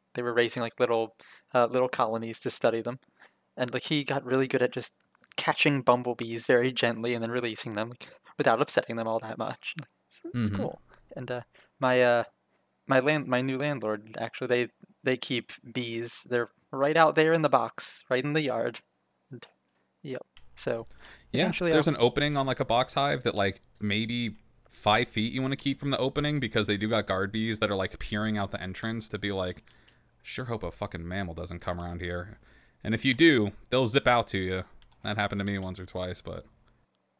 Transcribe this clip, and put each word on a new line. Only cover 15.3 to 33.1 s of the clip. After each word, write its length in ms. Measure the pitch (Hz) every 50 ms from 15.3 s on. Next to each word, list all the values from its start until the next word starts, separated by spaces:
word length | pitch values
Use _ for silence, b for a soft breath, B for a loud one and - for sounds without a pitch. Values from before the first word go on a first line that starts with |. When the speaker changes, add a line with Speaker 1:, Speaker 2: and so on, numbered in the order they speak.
| 131 117 107 - - - - 120 113
Speaker 1:
bees. 540 | 127 123 117 113 113 117 120 - - - -
They're 220 | 123 120 117 - _ _ _ _
right 280 | - 135 139 143 156 165
out 160 | 165 156 -
there 180 | 160 156 160 165
in 80 | 165
the 80 | 156 143
box, 560 | 139 127 113 110 - - - - - - - -
right 120 | 127 127 131
in 120 | 147 147
the 80 | 156 151
yard. 380 | 131 117 113 117 123 117 - - _ _ _ _ _ _ _ _ _
And, 160 | 131 120 - - _ _ _ _ _ _ _ _ _ _ -
yep. 240 | 143 127 - - - _ - - - -
So, 300 | - - 135 120 113 113 B B B B B B B B B -
Speaker 2:
Yeah, 120 | 131 170
Speaker 1:
eventually 260 | 185 165 - 175 170
Speaker 2:
there's 180 | 156 156 147 135
Speaker 1:
I'll 60 | 123
Speaker 2:
an 60 | -
opening 360 | 120 123 - 143 143 147 147
on, 100 | 139 135
like, 140 | 131 127 -
a 40 | 139
box 260 | - 113 123 131 - -
hive 300 | 147 139 143 143 135 -
that, 120 | 117 -
like, 280 | 101 101 98 95 - - _ _ _
maybe 560 | 104 104 98 107 113 110 120 120 120 110 - - - _ _ _ _ _
five 400 | - - - 107 107 113 123 -
feet 240 | - 117 107 117 -
you 80 | 131
wanna 160 | 131 131 139
keep 240 | - - 139 131 -
from 100 | - 143
the 80 | 131 -
opening 420 | 120 135 139 151 147 147 151 147
because 260 | 123 110 - 117 107
they 100 | 98 104
do 120 | 101 107 107
got 180 | 113 110 101
guard 260 | - 95 95 98 101 110
bees 260 | 110 110 113 110 104
that 100 | 113 101
are, 40 | 101
like, 240 | 95 95 92 - -
peering 380 | - - 110 104 107 110 107
out 140 | 104 98 95
the 100 | - -
entrance 480 | 90 95 92 - - 113 113 117 107 -
to 100 | - 101
be 140 | 104 101 101
like, 300 | 95 92 90 90 - b b b b b b b b b b b _ _
"Sure 220 | - - - 131
hope 160 | 117 117 - -
a 80 | 87
fucking 380 | - - 104 101 - 87 82 85
mammal 240 | 90 98 98 85 82
doesn't 280 | 85 85 87 87 85
come 200 | - - 90 87
around 220 | 87 87 87 87 87
here." 360 | 87 87 87 90 - - - b b b b b b b b -
And 100 | 107 110
if 80 | 113 -
you 120 | 135